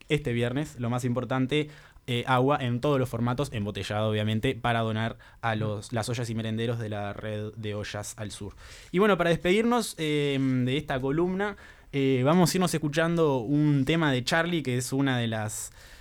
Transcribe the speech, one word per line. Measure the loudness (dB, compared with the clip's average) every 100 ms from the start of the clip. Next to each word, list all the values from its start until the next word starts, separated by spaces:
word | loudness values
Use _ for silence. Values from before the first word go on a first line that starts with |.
| -4
este | -2 0
viernes, | 0 0 -2 -4 -4
lo | -4
más | -2
importante, | -2 -2 -2 0 0 0 -2 -8 -20 -16 -6
eh, | -4 0
agua | 2 2 2
en | 0 0
todos | 2 2
los | 0
formatos, | -2 -2 -2 -2
embotellado | -4 -4 -4 -4 -2 0
obviamente, | 0 0 0 0
para | 0 0 0
donar | 0 -2 -4 -6 -14 -8
a | -4
los, | -2 -2 -4 -6
las | -4 -4
ollas | -4 -4
y |
merenderos | -4 -4 -2 -2 -4
de | -4
la | -6 -6
red | -8 -8 -6 -8 -8
de | -8
ollas | -6 -6 -8 -10 -10
al | -10
sur. | -10 -12 -14 -18 -20 -4
Y | 2
bueno, | 4 4
para | 4
despedirnos, | 2 4 4 4 2 0 -4
eh, | -2 0 2 2
de | 2 2 0 0
esta | -2 -2
columna, | 0 0 0 0 -4 -6 -14 -20 -8
eh, | 0 2 4
vamos | 4 6 6
a | 4
irnos | 0
escuchando | 0 0 0 2 2 2 2
un | 2 4 4 4
tema | 4 2 2
de | 2
Charlie, | 2 0 2 0
que | 0 -2
es | -2
una | 0 0 0
de | 0
las, | -2 -4 -6 -10 -14 -20 -20